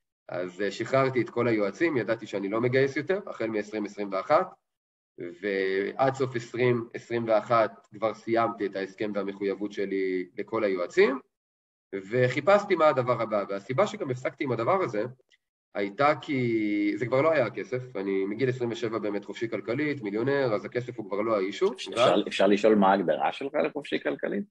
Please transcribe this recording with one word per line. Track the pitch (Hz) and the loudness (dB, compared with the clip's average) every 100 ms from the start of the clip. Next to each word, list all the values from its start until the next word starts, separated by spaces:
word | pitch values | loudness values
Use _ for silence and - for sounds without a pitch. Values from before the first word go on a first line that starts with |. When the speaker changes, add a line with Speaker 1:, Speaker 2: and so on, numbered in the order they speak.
| _ _ - | _ _ -10
Speaker 1:
אז, | 87 90 90 | -6 -6 -4
אה, | 101 | -4
שחררתי | - 113 131 135 127 | -4 0 2 2 2
את | 117 | 0
כל | 120 120 | 0 2
היועצים, | 107 101 - 165 139 | 2 0 0 0 2
ידעתי | 104 110 104 | 0 -2 -4
שאני | 101 98 | -4 -2
לא | 113 | 0
מגייס | 127 131 135 151 | 2 4 2 0
יותר, | 143 190 196 | -2 -2 -4
החל | - 110 | -6 -2
מעשרים | 110 104 107 | -2 -4 -4
עשרים | 101 101 101 | -6 -6 -4
ואחת, | 95 95 156 185 - _ _ _ _ _ - 87 87 | -4 2 2 2 -8 _ _ _ _ _ -14 -12 -6
ועד | 101 98 95 95 98 - 135 | -2 0 0 0 -2 0 0
סוף | 131 127 123 | 0 -2 -4
עשרים | - 117 123 123 117 | -6 0 2 2 -2
עשרים | - - 117 113 | -10 -6 -4 2
ואחת | 107 101 117 107 - _ | 2 4 2 2 -2 _
כבר | 104 110 | -4 -4
סיימתי | 101 - 113 113 - 98 | -4 -2 0 0 0 -4
את | 98 | -4
ההסכם | 95 - 107 | -6 -6 -6
והמחויבות | 101 98 98 101 92 101 | -4 -6 -4 -4 -2 -6
שלי | 104 98 98 95 92 90 - | -6 -4 -2 -2 -4 -6 -10
לכל | 98 113 | -6 -2
היועצים, | 107 92 87 - 214 185 - _ _ _ _ _ _ 98 95 | -2 -2 0 2 2 2 -8 _ _ _ _ _ _ -12 -2
וחיפשתי | 123 127 127 170 202 202 | 2 2 2 4 4 4
מה | 175 156 | 4 4
הדבר | 131 123 117 | 4 2 0
הבא, | 110 107 95 | 0 -2 -2
והסיבה | 98 - 131 208 | -6 -4 0 0
שגם | 208 160 | -2 -6
הפסקתי | 127 156 - | -4 -6 -4
עם | 143 | -4
הדבר | 120 123 190 | -2 0 0
הזה, | 160 107 123 - _ _ _ _ _ | 0 -2 -4 -8 _ _ _ _ _
הייתה | - 101 101 143 123 | -6 -4 2 2 2
כי | 143 135 120 113 107 104 104 107 | -2 -2 0 0 0 0 0 -2
זה | 123 | 0
כבר | 131 | 2
לא | 160 | 2
היה | 156 110 | 2 0
הכסף, | 104 95 127 127 95 | -4 -6 -6 -6 -6
אני | 98 95 | -2 -2
מגיל | 98 104 131 | -2 -2 -2
עשרים | 127 120 | -2 -4
ושבע | 107 113 113 | -4 -4 -4
באמת | 104 101 | -4 -4
חופשי | 104 101 113 | -8 -8 -6
כלכלית, | 101 104 135 151 131 | -6 -4 -4 -4 -4
מיליונר, | 104 104 127 143 127 | -4 -2 0 0 0
אז | 104 | -2
הכסף | 101 127 123 117 | -4 -6 -6 -8
הוא | 98 | -6
כבר | 98 | -4
לא | 113 104 | 0 0
האישו, | 95 - 190 | 0 0 -2
Speaker 2:
אפשר, | 247 381 113 | -2 -4 2
Speaker 1:
ואז | 127 90 - | 4 4 2
Speaker 2:
אפשר | - 98 | 2 4
לשאול | 101 110 | 6 6
מה | 107 95 | 6 8
ההגדרה | 101 85 71 78 | 6 4 0 0
שלך | - 135 | -2 -4
לחופשי | 147 160 147 - 156 | -2 -2 -4 -4 -4
כלכלית? | 147 143 175 196 202 | -2 -4 -4 -4 -4